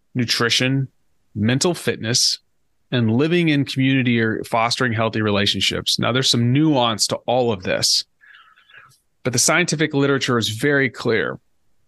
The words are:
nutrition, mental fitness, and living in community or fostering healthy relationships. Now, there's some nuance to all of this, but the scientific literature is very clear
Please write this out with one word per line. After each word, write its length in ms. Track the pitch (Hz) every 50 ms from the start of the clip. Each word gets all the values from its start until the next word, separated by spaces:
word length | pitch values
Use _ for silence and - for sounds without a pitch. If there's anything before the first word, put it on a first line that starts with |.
| _ _ -
nutrition, 720 | 127 120 120 - - 120 117 - - 127 131 135 135 135 - _ _ _ _ _ _ _ _ -
mental 400 | 107 101 113 127 139 - 185 165
fitness, 640 | - - 120 101 - 107 110 123 - - - - - _ _ _ _ _ _ _ _ _ -
and 200 | 139 123 117 110
living 380 | 113 123 147 160 175 175 170 160
in 160 | 147 143 135
community 540 | - - 135 131 131 135 135 123 123 120 117
or 240 | 113 110 104 - -
fostering 500 | - - 117 113 117 - - 131 120 110
healthy 280 | 113 113 113 107 110
relationships. 800 | 107 107 101 98 101 101 - 98 - - 92 87 85 - - -
Now, 120 | 110 113
there's 180 | 117 131 131 -
some 220 | - 120 117 120
nuance 540 | 127 143 156 160 147 127 120 117 110 98 - -
to 100 | 120 - - -
all 240 | 120 131 123 117
of 120 | 107 92 95
this, 400 | 98 69 - - - - - - _ _ _ _ - - - - - - _ _ _ - - - - _ _ _ _ _ _ -
but 80 | 123
the 80 | 117 123
scientific 540 | - - 156 170 175 170 170 151 156 - -
literature 440 | 139 139 139 139 131 - - 123 117
is 120 | 110 113
very 400 | 107 110 147 143 147 139 135 123
clear 500 | - - - 123 113 101 71 64 65 - _ _ _ _ _ _ _ _ _